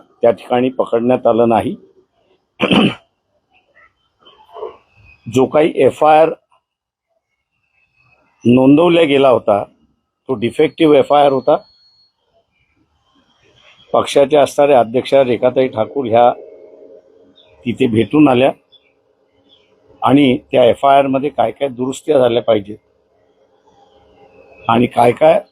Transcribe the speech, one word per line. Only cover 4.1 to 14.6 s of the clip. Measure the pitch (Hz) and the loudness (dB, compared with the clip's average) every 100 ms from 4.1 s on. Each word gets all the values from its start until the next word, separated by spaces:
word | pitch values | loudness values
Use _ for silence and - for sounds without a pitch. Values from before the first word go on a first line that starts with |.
| _ _ _ 880 - - - _ _ _ _ - | _ _ _ _ -18 -18 -18 _ _ _ _ -6
जो | 113 123 | -2 0
काही | 151 165 - | 0 0 0
एफआयआर | 131 - 151 156 160 170 _ _ _ _ _ _ _ _ _ _ _ _ _ _ _ _ _ _ _ _ | -2 0 2 2 2 -2 _ _ _ _ _ _ _ _ _ _ _ _ _ _ _ _ _ _ _ _
नोंदवला | 117 123 131 147 175 170 | 0 2 4 2 2 2
गेला | 160 139 139 | 2 2 2
होता, | 113 - 101 - _ _ _ _ _ - | 2 0 -2 -4 _ _ _ _ _ -10
तो | |
डिफेक्टिव्ह | 127 117 - 151 - 165 147 | -6 -6 -2 -4 0 2 2
एफआयआर | 123 147 143 | 2 2 2
होता. | 135 131 165 - _ _ _ _ _ _ _ _ _ _ _ _ _ _ _ _ _ _ _ _ _ _ | 0 -2 -4 -6 _ _ _ _ _ _ _ _ _ _ _ _ _ _ _ _ _ _ _ _ _ _
पक्षाच्या | 117 117 143 139 147 | -4 -2 0 2 2
असणाऱ्या | 135 - | 0 0